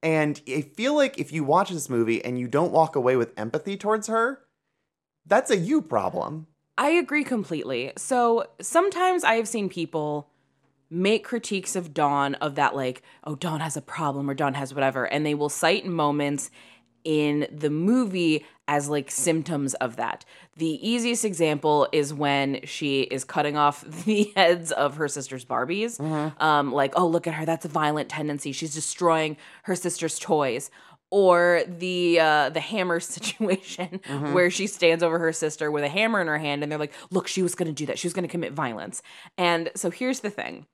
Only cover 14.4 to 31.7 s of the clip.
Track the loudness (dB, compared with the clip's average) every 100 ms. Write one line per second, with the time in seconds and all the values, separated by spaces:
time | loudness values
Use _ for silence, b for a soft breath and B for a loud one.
14.4 | 0 0 -6 0 0 2 -2 0 0 0
15.4 | -2 0 2 2 -2 0 0 2 0 -2
16.4 | -6 B B B B _ -2 2 2 0
17.4 | -2 -2 -2 0 2 2 2 0 2 2
18.4 | B B -2 -2 0 -2 -2 -2 0 0
19.4 | 0 -2 -2 -2 -6 -4 -6 -6 -12 B
20.4 | B -6 -4 -2 -2 0 0 0 -2 0
21.4 | 0 2 2 4 4 2 0 -2 0 2
22.4 | 0 -2 -6 -6 -2 0 0 -4 -4 -2
23.4 | 0 2 2 0 -10 -8 0 2 2 4
24.4 | 6 4 0 0 0 0 -4 -4 -8 -12
25.4 | -6 -4 -2 -2 -4 -4 -4 -4 -4 -2
26.4 | 2 4 2 0 0 2 2 2 -2 -6
27.4 | -4 -4 -2 0 0 0 -4 -6 -4 -4
28.4 | -6 -8 -8 -6 -8 0 4 4 2 -4
29.4 | B B -6 -2 -2 -4 -4 -6 0 2
30.4 | 2 -2 -6 B B B _ 4 6 8
31.4 | 6 4 2